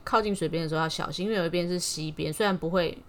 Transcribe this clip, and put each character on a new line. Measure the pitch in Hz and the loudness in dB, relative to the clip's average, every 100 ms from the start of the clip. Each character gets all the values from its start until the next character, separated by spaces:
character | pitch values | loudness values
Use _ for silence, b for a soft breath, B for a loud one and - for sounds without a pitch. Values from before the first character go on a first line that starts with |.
靠 | - 226 | 2 2
近 | 208 | 2
水 | 196 160 | 0 0
边 | 160 | 0
的 | 160 | 0
时 | |
候 | 156 | 0
要 | 160 | 0
小 | - - | -2 -4
心， | 143 196 | -2 -2
因 | |
为 | 214 | 0
有 | 170 | 0
一 | |
边 | 175 175 | 0 0
是 | 180 | 0
西 | - 151 156 | -2 -4 -4
边， | 156 156 | -4 -4
虽 | 156 | 0
然 | 208 180 | 2 2
不 | 165 | 2
会 | 185 165 - | 2 2 -2